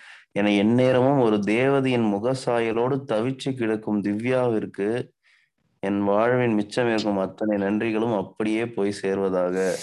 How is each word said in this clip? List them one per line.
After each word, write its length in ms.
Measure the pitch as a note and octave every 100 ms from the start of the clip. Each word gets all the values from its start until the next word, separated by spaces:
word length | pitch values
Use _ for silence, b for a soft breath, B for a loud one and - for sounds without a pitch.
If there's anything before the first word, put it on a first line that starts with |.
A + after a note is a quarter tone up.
| B B B
என 200 | G2+ G#2
எந்நேரமும் 680 | G2+ G#2 A#2+ B2+ B2+ B2+ C#3+
ஒரு 200 | A#2 G#2
தேவதையின் 640 | G2+ A2 C3+ C#3 C3 B2
முகசாயலோடு 1000 | A2+ G2+ A#2 C3 B2+ A#2+ A2+ A2+ B2 C3+ C#3
தவிச்சு 460 | A2 A#2+ C3+ C#3+
கிடக்கும் 480 | B2 A2 A2 G#2+ G#2
திவ்யாவிற்கு 1080 | G2 G#2 A#2+ B2+ B2 A2 G2 - G2+ A#2+ C3+ _ b b b b _ _
என் 240 | G2 G2+
வாழ்வின் 500 | G2+ G2+ A#2 B2+ A#2+
மிச்சம் 340 | G#2+ G#2 - A#2+
இருக்கும் 300 | A2 G#2 G2
அத்தனை 400 | F#2+ - G#2+ G#2
நன்றிகளும் 600 | G2 G#2 A#2 G#2+ A#2 G#2+
அப்படியே 480 | F#2+ - A2 A2 A#2
போய் 320 | A#2 G2+ G2+
சேர்வதாக 720 | G2 G2 G2 F#2 F2+ F2+ F#2+ E2